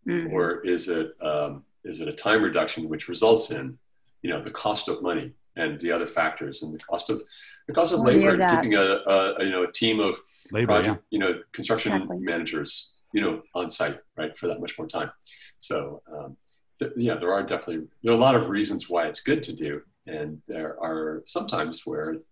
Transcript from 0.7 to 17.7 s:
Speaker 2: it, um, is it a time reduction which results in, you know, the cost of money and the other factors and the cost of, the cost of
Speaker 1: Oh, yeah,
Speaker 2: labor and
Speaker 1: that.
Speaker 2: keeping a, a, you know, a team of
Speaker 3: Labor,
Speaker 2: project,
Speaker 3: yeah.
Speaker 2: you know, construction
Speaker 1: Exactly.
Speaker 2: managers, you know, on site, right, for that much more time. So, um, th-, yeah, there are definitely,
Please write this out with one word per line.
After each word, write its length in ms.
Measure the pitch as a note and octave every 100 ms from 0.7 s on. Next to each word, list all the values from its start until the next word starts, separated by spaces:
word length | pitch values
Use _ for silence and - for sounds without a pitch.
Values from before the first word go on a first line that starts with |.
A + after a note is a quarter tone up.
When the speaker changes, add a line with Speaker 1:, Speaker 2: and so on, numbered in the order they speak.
| F2 F#2
Speaker 2:
it, 240 | E2 D#2 -
um, 440 | D#2 D2+ C#2+ C#2 _ _
is 160 | - D2+
it 80 | -
a 60 |
time 280 | - G2+ A2
reduction 460 | G2 E2 - - D#2+
which 220 | D#2 -
results 420 | - A3 A3+ -
in, 260 | D3 C3 - _ _ _ _
you 80 | -
know, 120 | -
the 80 | -
cost 360 | - G#2+ G#2 -
of 140 | -
money 300 | F2+ E2+ - - _ F2
and 200 | D#2+ D2
the 100 | E2+
other 160 | E2 D#2
factors 560 | F2 D#2+ - C#2+ -
and 100 | D#2
the 40 | D#2
cost 300 | - - -
of, 120 | - - - - - -
the 60 |
cost 180 | D3 E3+
of 60 | F4+
Speaker 1:
Oh, 40 | A#3+
yeah, 60 |
Speaker 2:
labor 140 | - -
and 100 | F#3
Speaker 1:
that. 140 | F3+
Speaker 2:
keeping 200 | E3+ -
a, 60 | G#2 F#2+ G2
a, 380 | G2 G2 F#2+ G2
you 60 | F#2+
know, 140 | F#2
a 80 | F2+
team 260 | - A2+ A2
of 160 | G2 F2+ - - -
Speaker 3:
Labor, 140 | G#2+ A#2
Speaker 2:
project, 360 | G#2 G#2 G#2 _
Speaker 3:
yeah. 60 | G#2+
Speaker 2:
you 20 |
know, 220 | G2 F2 -
construction 400 | - - A2 A2
Speaker 1:
Exactly. 260 | G2 - F2+
Speaker 2:
managers, 760 | F#2 E2+ D#2+ D2+ C#2+ - - _ _
you 60 | G#2
know, 220 | G#2 - -
on 160 | F2 E2+
site, 280 | - D2 - _
right, 220 | - D#2 -
for 100 | F2
that 140 | E2+
much 160 | - -
more 100 | D#2
time. 240 | - - - - - - _
So, 420 | - D#2+ C#2+ D2 _
um, 280 | D2+ C#2 C2+ _ _ _ _
th-, 140 | -
yeah, 200 | A#2+ A#2
there 180 | A2 F2
are 100 | G2
definitely, 440 | F#2 F#2+ -